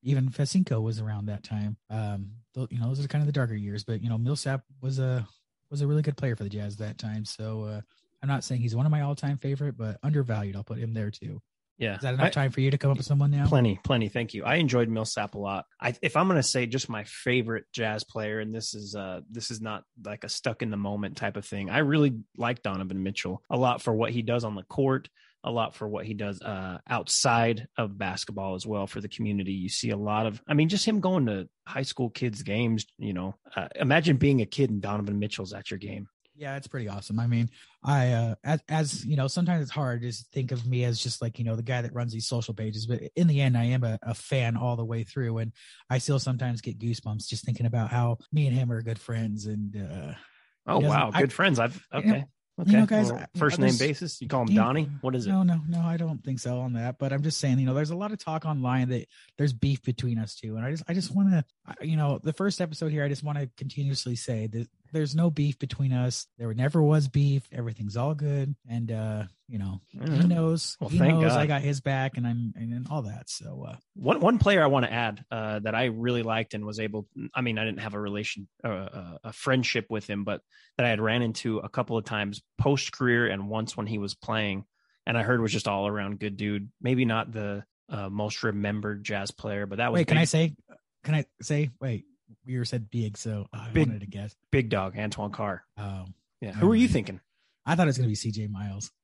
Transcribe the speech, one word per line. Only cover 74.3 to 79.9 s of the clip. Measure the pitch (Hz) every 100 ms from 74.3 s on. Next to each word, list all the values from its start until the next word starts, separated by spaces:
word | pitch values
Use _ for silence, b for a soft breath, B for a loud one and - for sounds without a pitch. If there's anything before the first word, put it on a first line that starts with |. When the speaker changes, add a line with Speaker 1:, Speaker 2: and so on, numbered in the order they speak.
| 240
Speaker 2:
player | 202 196
I | 151
wanna | 135 120
add, | 117 117 104 -
uh, | 117 107 107
that | 107 110
I | 127
really | 113 120 120
liked | 113 113 113
and | 107 104
was | 104
able, | 110 107 101 - -
I | -
mean, | 123 110
I | 110
didn't | 98
have | 107 104
a |
relation, | 104 104 107 - 98 _
uh, | 123
uh, | 98 95 - 87 82 117
a |
friendship | - - 131 120 120
with | 107